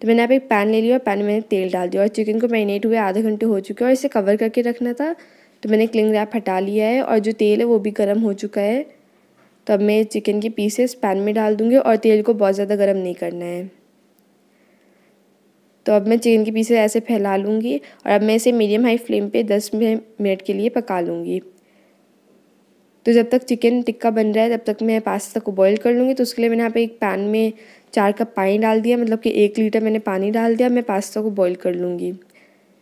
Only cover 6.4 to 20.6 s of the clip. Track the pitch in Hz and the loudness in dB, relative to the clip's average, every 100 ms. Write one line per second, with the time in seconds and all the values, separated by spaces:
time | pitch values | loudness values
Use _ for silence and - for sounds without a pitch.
6.4 | 196 185 196 208 214 247 - 220 208 220 | -2 -2 -2 0 0 0 0 0 0 0
7.4 | 214 208 233 226 202 208 202 202 226 196 | 2 2 2 2 0 -2 0 0 0 -2
8.4 | 208 208 202 247 302 _ _ _ _ _ | -6 -4 -2 -2 -4 _ _ _ _ _
9.4 | _ _ - 208 208 214 214 220 214 208 | _ _ -2 2 4 2 0 -2 -2 -2
10.4 | 220 226 208 208 247 - 208 190 202 214 | -2 -2 -4 0 -2 0 -2 0 0 0
11.4 | 214 214 226 262 - 220 220 214 214 220 | 0 0 4 4 4 2 4 2 2 2
12.4 | 202 196 196 208 196 196 185 180 170 175 | 2 0 -2 0 2 0 -4 -6 -8 -8
13.4 | 175 175 190 _ _ _ _ _ _ _ | -8 -8 -10 _ _ _ _ _ _ _
14.4 | _ _ _ _ _ _ _ _ _ _ | _ _ _ _ _ _ _ _ _ _
15.4 | _ _ _ _ - 214 196 233 233 226 | _ _ _ _ 0 0 2 2 4 2
16.4 | 214 220 226 233 214 226 226 233 202 196 | 2 -2 0 2 2 0 -2 -2 0 -2
17.4 | 202 220 226 277 - - - 202 214 226 | -2 -2 -2 -6 -8 -12 -2 0 2 2
18.4 | 226 240 208 208 247 233 233 214 202 240 | 2 2 0 2 2 0 -2 -4 -2 -2
19.4 | 220 202 214 214 226 220 220 _ 202 190 | 0 -2 -2 -2 0 -2 -6 _ -2 -2
20.4 | 190 196 | -4 -2